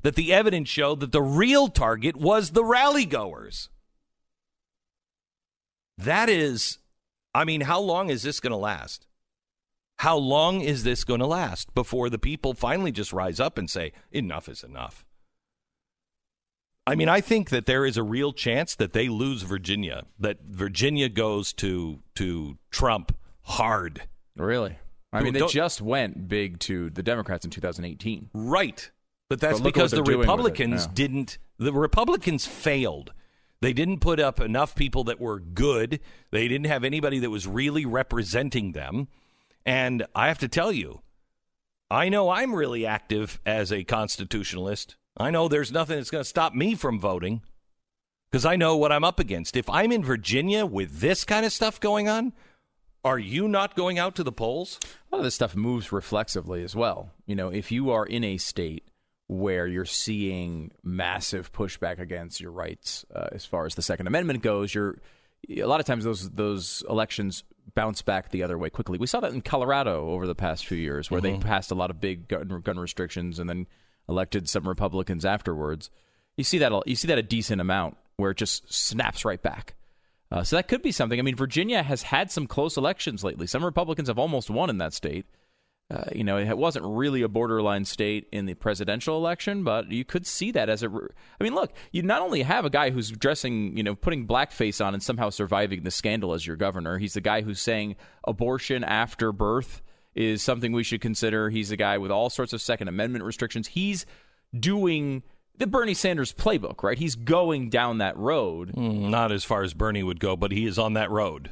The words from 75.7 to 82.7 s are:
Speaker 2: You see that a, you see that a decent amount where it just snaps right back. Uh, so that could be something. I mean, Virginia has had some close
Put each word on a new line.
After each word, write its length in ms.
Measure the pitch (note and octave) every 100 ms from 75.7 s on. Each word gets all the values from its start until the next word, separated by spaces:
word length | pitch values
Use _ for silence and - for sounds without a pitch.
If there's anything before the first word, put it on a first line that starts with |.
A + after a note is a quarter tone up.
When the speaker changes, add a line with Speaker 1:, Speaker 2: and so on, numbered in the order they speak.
| D#2 - _ _ _ _ -
Speaker 2:
You 80 |
see 140 | C3 F3
that 140 | C3
a, 80 | G2+ -
you 80 | B2
see 120 | E3
that 120 | C#3
a 40 |
decent 380 | A2 A#2 G#2 G#2
amount 360 | F2+ F#2+ E2 - _ -
where 140 | G2
it 60 | F2+
just 360 | G#2+ - -
snaps 500 | - - A2 A2+ -
right 180 | A2 F#2
back. 340 | - - - - - _ _ _ _
Uh, 120 | -
so 120 | F2+ E3
that 120 | -
could 140 | B3
be 100 | C#4
something. 280 | - A#2 A#2+
I 20 |
mean, 140 | C3 B2
Virginia 480 | C3 C#3 G#3 A3+
has 180 | C#3+ C3+
had 300 | - C#3 F#3
some 160 | - C#3
close 300 | - D#3